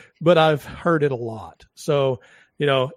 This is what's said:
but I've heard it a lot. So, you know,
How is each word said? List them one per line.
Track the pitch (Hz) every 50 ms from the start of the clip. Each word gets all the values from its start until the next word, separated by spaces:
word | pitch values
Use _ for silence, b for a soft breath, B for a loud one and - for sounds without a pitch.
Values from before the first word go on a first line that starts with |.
| b b b -
but | 147 160 180 160
I've | 160 156 151 135 -
heard | - - - - 175 170 151
it | 143 143
a | 131
lot. | 117 120 113 110 104 98 82 - _ - _ _
So, | - - 165 147 143 135 135 127 - b b b b b b b -
you | 147
know, | 143 135 131 127 135 -